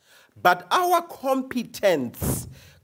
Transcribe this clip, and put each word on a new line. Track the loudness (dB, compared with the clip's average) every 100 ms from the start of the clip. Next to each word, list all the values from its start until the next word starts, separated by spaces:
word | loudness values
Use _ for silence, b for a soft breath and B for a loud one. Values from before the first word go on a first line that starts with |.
| b b b 0
but | 2 2 0
our | 0 2 2
competence | 0 -6 -2 -2 -2 -6 -8 0 2 2 -2 -4 -4 -4 -8 B B B